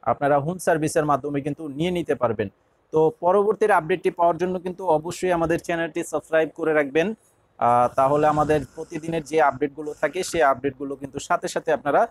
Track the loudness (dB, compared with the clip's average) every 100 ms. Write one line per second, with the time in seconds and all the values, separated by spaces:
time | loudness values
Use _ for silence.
0 | -2 -2 2 0 0 -4 0 0 0 0
1 | 0 0 0 -6 -6 -8 -10 -4 -2 -2
2 | -2 -2 -2 -2 -6 _ _ _ _ 0
3 | 0 2 0 2 2 2 2 2 2 -2
4 | -2 2 0 2 -2 -4 -6 -8 0 0
5 | 0 -4 -2 0 0 -2 -2 -4 -4 -4
6 | -6 -6 0 0 0 -2 0 2 2 2
7 | 0 -4 _ _ _ _ 2 4 2 2
8 | 2 4 2 2 2 0 -2 -12 -12 -10
9 | -6 -6 -2 2 2 2 -6 -6 -12 -4
10 | -4 -2 -4 2 2 2 -2 -6 -10 -10
11 | -10 -12 -4 -4 -2 -6 -2 -2 2 2
12 | 0